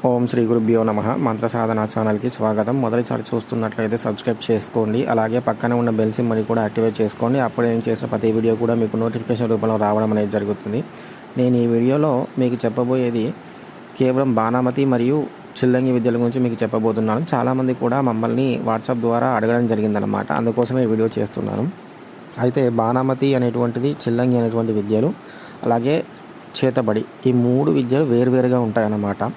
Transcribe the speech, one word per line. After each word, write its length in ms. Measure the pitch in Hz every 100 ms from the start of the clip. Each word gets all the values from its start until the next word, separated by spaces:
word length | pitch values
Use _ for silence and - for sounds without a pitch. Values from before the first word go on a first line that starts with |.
| 131
ఓం 200 | 123 123
శ్రీ 120 | 123 113
గురుభ్యో 340 | 120 110 113 113
నమః. 180 | 104 104 127 131
మంత్ర 200 | 107 113
సాధన 400 | 117 113 110 107
ఛానల్కి 360 | 113 110 104 123
స్వాగతం. 440 | - 110 107 107 135
మొదటిసారి 400 | 120 117 120 120 110
చూస్తున్నట్లయితే 680 | 120 - 117 110 104 110 113
సబ్స్క్రైబ్ 540 | 113 104 - 110 -
చేసుకోండి, 500 | 110 - - 107 113 127
అలాగే 260 | 117 110 120 123
పక్కనే 280 | 110 117
ఉన్న 160 | 120 120
బెల్ 220 | 113 110
సింబల్ని 320 | 113 120 110
కూడా 160 | 104 117
యాక్టివేట్ 380 | 107 113 113 107
చేసుకోండి. 380 | 107 - 117 135
అప్పుడే 300 | 120 - 117
నేను 140 | 113 113
చేసిన 180 | 110 113
ప్రతి 160 | 110 110
వీడియో 220 | 110 113 110
కూడా 180 | 117
మీకు 220 | 117 107 110
నోటిఫికేషన్ 520 | 113 113 113 117 117
రూపంలో 240 | 110 110 110
రావడం 360 | 104 107 110
అనేది 160 | 107 104 104
జరుగుతుంది. 480 | 101 101 107 113 - - - - - 123
నేను 180 | 127 123
ఈ 100 | 117
వీడియోలో 460 | 117 123 143 151 127 - -
మీకు 200 | 127 120
చెప్పబోయేది 600 | 117 110 123 131 120 117 117 - - - - - - -
కేవలం 360 | 127 127 135
బాణామతి 500 | 113 110 123 123 127
మరియు 340 | 135 123 120 151 - - - -
చిల్లంగి 340 | 127 127 131
విద్యల 240 | 123 120 120
గురించి 200 | 120 127 123
మీకు 120 | 113
చెప్పబోతున్నాను. 640 | 110 110 110 110 110 110 165
చాలామంది 400 | 131 120 131 127 123
కూడా 180 | 123 131 135
మమ్మల్ని 380 | 110 117 117 131 117 117
WhatsApp 320 | 113 107 120 117
ద్వారా 240 | 117 127 117
అడగడం 280 | 110 120 120
జరిగిందనమాట, 560 | 110 107 104 101 101 101
అందుకోసమే 500 | - 117 117 120 127
ఈ 80 | 117
వీడియో 180 | 110 113 110
చేస్తున్నాను. 480 | 107 - 101 101 151 - - - - - - 123
అయితే 240 | 127 127 127 117
బాణామతి 520 | 113 127 131 131 139 131
అనేటువంటిది, 520 | 123 120 120 120 135 147
చిల్లంగి 340 | 123 117 127 123
అనేటువంటి 300 | 117 113 113 107
విద్యలు, 340 | 101 107 147 220 - - - - -
అలాగే 320 | 117 123 160 - - - - - -
చేతబడి, 440 | 131 127 113 107 110 - 127
ఈ 60 |
మూడు 380 | 123 120 127 147 147
విద్యలు 240 | 123 135 151
వేరువేరుగా 460 | 117 127 127 127 127 113
ఉంటాయన్నమాట. 640 | 107 107 107 101 98 110